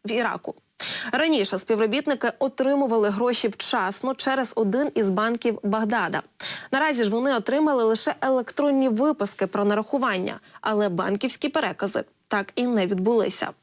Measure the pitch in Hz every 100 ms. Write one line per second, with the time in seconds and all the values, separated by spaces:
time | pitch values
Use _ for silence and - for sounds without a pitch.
0 | 208 233 226 175 - - _ - - -
1 | - 254 320 302 196 185 - 220 220 254
2 | 294 262 233 - 269 - 262 277 269 226
3 | 208 202 240 233 226 196 - 247 190 196
4 | 254 262 - 269 240 - 208 226 294 -
5 | 202 190 220 233 240 208 208 214 220 226
6 | 175 156 - - - - - 269 311 262
7 | 214 226 262 247 202 269 302 269 226 220
8 | - 285 269 262 240 - 294 269 262 214
9 | 285 302 202 - 190 208 202 208 214 285
10 | 247 190 185 - - - - 214 208 175
11 | 185 202 254 - 294 311 233 - 202 -
12 | - _ - 208 196 - 247 233 185 196
13 | 190 233 185 - - -